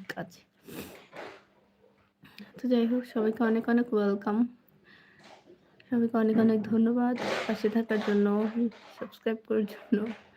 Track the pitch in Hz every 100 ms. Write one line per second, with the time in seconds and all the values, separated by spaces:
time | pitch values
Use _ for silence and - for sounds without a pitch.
0 | 190 - 170 - _ _ - - - -
1 | - - - - _ _ _ _ _ _
2 | _ _ - - 208 - 247 247 226 247
3 | 247 240 214 220 226 226 233 233 240 214
4 | 202 202 208 208 240 - _ _ _ -
5 | _ _ - - - - _ _ _ 240
6 | 226 226 220 220 226 220 208 220 226 240
7 | 247 247 - - - 214 214 220 226 220
8 | 214 208 202 208 214 226 233 - - -
9 | 208 - - 220 - 220 208 - - 208
10 | 220 220 -